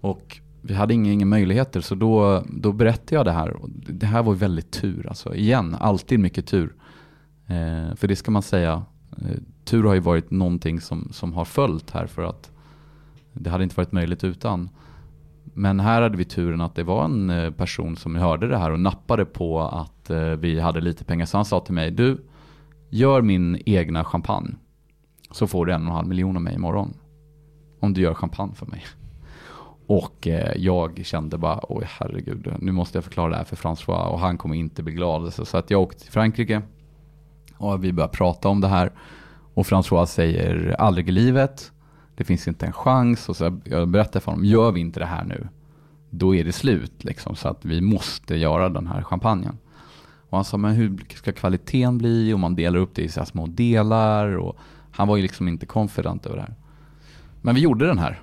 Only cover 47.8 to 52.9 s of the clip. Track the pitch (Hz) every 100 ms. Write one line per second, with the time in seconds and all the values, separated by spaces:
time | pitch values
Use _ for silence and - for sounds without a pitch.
47.8 | 95 104 - - - 82 80 80 92 87
48.8 | 87 90 92 87 113 104 92 - _ -
49.8 | - - - - _ 92 95 104 107 110
50.8 | 113 95 - - - 98 95 92 - 131
51.8 | 123 123 117 117 110 107 87 87 85 87
52.8 | 92